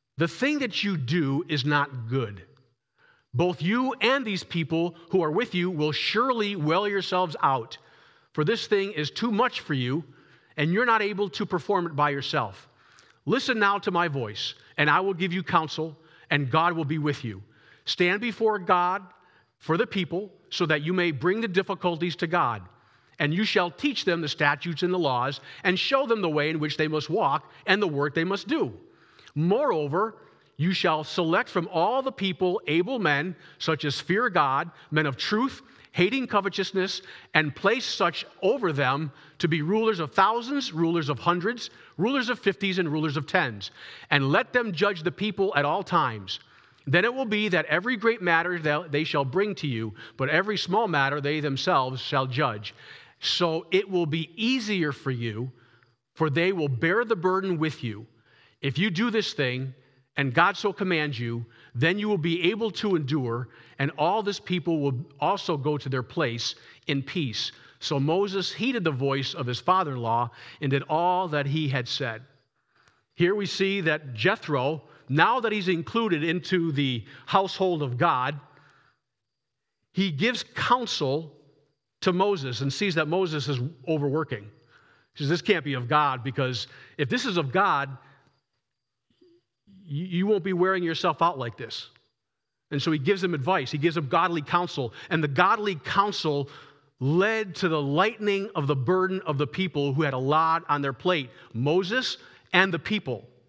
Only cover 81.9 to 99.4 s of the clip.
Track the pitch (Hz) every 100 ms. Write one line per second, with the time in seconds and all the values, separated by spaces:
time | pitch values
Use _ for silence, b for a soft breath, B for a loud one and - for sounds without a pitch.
81.9 | - 190 180 202 190 135 113 139 - 202
82.9 | 160 151 180 180 156 131 127 131 - -
83.9 | 156 143 151 151 107 104 - _ b b
84.9 | b b - 143 170 - 170 143 127 120
85.9 | 151 143 131 127 127 131 120 - B B
86.9 | B 139 247 269 - 139 185 202 147 139
87.9 | 131 b b b _ _ _ _ _ _
88.9 | _ _ _ 359 349 _ _ _ 190 190
89.9 | 143 185 175 202 208 175 180 185 190 170
90.9 | 156 180 151 170 143 120 - 110 - -
91.9 | _ _ _ _ _ _ _ - 143 165
92.9 | 151 139 196 180 151 131 185 131 151 165
93.9 | 165 135 170 175 170 143 175 180 - 120
94.9 | B B 165 151 139 185 220 208 170 -
95.9 | 196 202 196 160 143 139 B B B B
96.9 | - 131 170 202 220 202 - 180 156 139
97.9 | 147 208 226 208 196 190 170 139 139 120
98.9 | 185 185 190 165 143